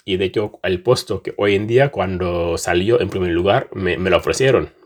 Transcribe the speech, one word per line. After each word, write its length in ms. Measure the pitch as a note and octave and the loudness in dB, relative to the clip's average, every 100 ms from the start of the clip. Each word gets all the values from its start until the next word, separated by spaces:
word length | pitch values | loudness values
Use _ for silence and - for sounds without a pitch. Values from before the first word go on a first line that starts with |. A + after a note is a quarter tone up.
| - | -6
y 120 | F#2 | -2
de 80 | F#2 | -2
hecho, 340 | A2 G#2 - | -2 -4 -4
el 220 | F#2+ F2+ | -4 -2
puesto 400 | A#2 B2 - F#2+ | 0 0 -2 -8
que 100 | - - | -6 -2
hoy 180 | G2+ G2 | 0 0
en 100 | G#2+ | 2
día, 240 | A#2+ C#3 | 2 2
cuando 720 | G2+ F#2 F2+ F2+ F2 E2+ E2 | 0 -2 -2 -2 -2 -2 -2
salió 420 | - F2 G2+ A#2+ | 0 0 2 0
en 80 | F#2+ | 0
primer 220 | G2 F2+ | -2 -2
lugar, 380 | E2+ G2 B2+ - | 0 2 0 -2
me, 240 | G2 F#2 - | -4 -2 0
me 140 | F#2 | 2
lo 60 | E2+ | 2
ofrecieron, 520 | - - C3+ G#2+ D#2 _ | 2 0 2 2 0 _